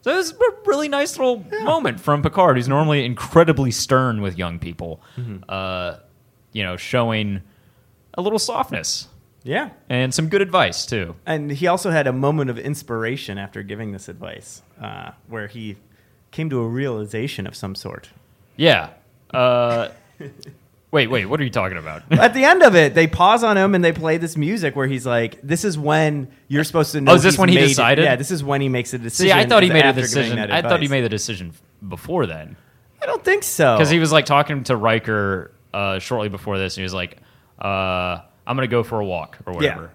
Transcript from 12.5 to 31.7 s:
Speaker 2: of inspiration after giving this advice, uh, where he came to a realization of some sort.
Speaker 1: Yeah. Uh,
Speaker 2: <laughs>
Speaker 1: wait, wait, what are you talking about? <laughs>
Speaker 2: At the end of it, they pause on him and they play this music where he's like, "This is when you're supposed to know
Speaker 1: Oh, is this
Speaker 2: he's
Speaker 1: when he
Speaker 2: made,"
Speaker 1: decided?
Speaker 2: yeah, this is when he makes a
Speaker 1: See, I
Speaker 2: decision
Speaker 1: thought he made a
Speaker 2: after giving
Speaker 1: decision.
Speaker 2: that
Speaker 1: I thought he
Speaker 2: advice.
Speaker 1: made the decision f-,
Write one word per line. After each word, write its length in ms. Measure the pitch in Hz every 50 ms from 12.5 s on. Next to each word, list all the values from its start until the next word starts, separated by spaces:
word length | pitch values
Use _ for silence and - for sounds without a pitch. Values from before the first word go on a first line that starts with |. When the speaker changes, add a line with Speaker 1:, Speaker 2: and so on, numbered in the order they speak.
Speaker 2:
of 80 | 120 117
inspiration 760 | - 139 151 147 - - 120 113 113 113 127 135 - - 98 101
after 240 | 98 98 - - 98
giving 300 | 98 101 104 113 107 101
this 160 | 95 - -
advice, 540 | 90 - 95 87 80 - - - - - _ _ _ _
uh, 300 | - 107 104 92 87 82 - _ _ -
where 180 | 113 113 104 101
he 280 | 104 117 110 107 98 - _ _ _ _ _ _ _ _ _ _
came 180 | - - 160 160
to 100 | 135 123
a 60 | 117
realization 800 | 113 117 127 139 139 120 110 107 101 - 110 117 143 - - 95
of 80 | 92 -
some 200 | - - 95 95
sort. 340 | - - 98 - - - - _ _ _ _ _ _ _ _ _
Speaker 1:
Yeah. 320 | - 143 165 135 92 80 - - _ _ _ _ _ _ _ -
Uh, 560 | 127 127 127 123 120 120 120 117 117 110 - - - _ _ _ _
Speaker 2:
<laughs> 100 | 156 135 - - - - - _ _ _ _ _ _ _
Speaker 1:
wait, 180 | - 151 127 110
wait, 160 | 127 120 95
what 140 | 98 131 156
are 40 | 143
you 60 | 123
talking 280 | 98 120 95 92 95 85
about? 240 | 80 78 78 78 -
<laughs> 40 | -
Speaker 2:
At 240 | 160 - - 233 214
the 100 | 262 262
end 180 | 294 349 381 339
of 120 | 247 196
it, 200 | 170 156 143 110
they 120 | 165 165
pause 360 | 160 - - 175 190 226 240 233
on 120 | 226 208
him 180 | 196 190 196 202
and 80 | 180 175
they 100 | 165 160
play 260 | - 160 160 156 170
this 180 | 170 165 160
music 400 | 156 147 156 214 226 170 147 127
where 100 | 139 135
he's 200 | 131 139 127 117
like, 340 | 131 120 117 117 113 - - -
"This 220 | 139 160 165 -
is 140 | 208 170 151
when 500 | 147 147 151 156 160 151 147 143 131 123 - _ _ _
you're 160 | 139 147 156
supposed 280 | 156 - 165 151 151 -
to 80 | 151
know 120 | 139 143 170
Speaker 1:
Oh, 20 |
is 80 | 175 123
this 120 | 190 -
Speaker 2:
he's 40 | 190
Speaker 1:
when 100 | 190 180
he 60 | 180
Speaker 2:
made," 140 | 180 165 -
Speaker 1:
decided? 360 | 135 - 120 117 139 143 165
Speaker 2:
yeah, 120 | 143 127
this 140 | 123 139 -
is 140 | 185 160 143
when 160 | 139 139 139
he 80 | 139 135
makes 240 | 127 123 120 - -
a 60 | 139
Speaker 1:
See, 320 | 113 117 - - 180 190
I 140 | 190 180 214
Speaker 2:
decision 40 | 240
Speaker 1:
thought 140 | 240 214 190
he 80 | 180
made 140 | 175 156 143
a 20 |
Speaker 2:
after 140 | 135 135 131 -
giving 120 | - -
Speaker 1:
decision. 220 | 143 127 113 110
Speaker 2:
that 140 | 107 107 101
Speaker 1:
I 100 | 107 165 175
thought 180 | 117 - 170
he 60 | 151
Speaker 2:
advice. 40 | 139
Speaker 1:
made 100 | 139 135 123
the 60 | 113
decision 440 | 107 104 - - 113 90 90 82 80
f-, 80 | - _ _